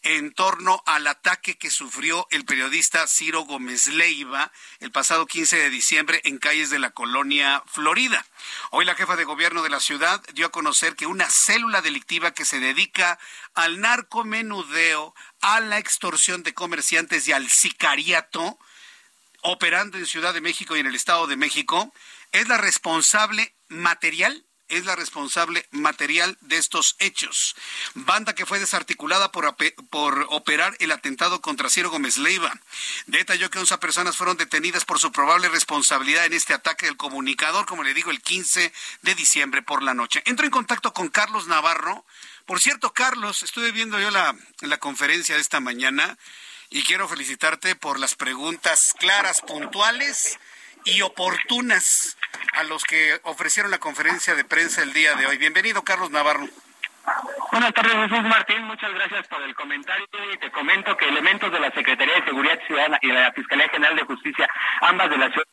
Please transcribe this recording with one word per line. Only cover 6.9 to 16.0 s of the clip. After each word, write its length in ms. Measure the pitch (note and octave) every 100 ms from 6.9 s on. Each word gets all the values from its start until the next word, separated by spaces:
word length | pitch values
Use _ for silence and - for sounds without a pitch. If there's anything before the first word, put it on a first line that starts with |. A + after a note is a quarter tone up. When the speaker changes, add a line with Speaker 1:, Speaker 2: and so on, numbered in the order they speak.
Speaker 1:
colonia 680 | - A#2+ B2+ C#3 C#3+ C#3+ C#3 -
Florida. 580 | - D3+ F#3 B3+ A3 - - - - -
Hoy 140 | C#3+ F3+
la 100 | F3
jefa 200 | F#3 F3
de 100 | D3+
gobierno 360 | D3 E3+ E3+
de 80 | D#3
la 100 | C#3+
ciudad 420 | C3+ D3 E3 G3 -
dio 140 | D3 E3
a 40 |
conocer 440 | E3+ D3+ C3+ E3 E3
que 100 | D#3
una 240 | F#3+ F3
célula 520 | - - A3 A#3 G3+
delictiva 500 | D#3 C#3+ - E3+ E3+
que 140 | - D3+
se 140 | C#3+
dedica 600 | C3 C3+ G3 - F3+ E3+ - - -
al 280 | - E3 F3
narcomenudeo, 1300 | A3 A#3+ A#3+ A3 A3 A3 A3 G3+ D3+ D3+ E3 D#3 D#3 - - _
a 180 | G3+ A3
la 180 | A3 G#3
extorsión 680 | G#3+ -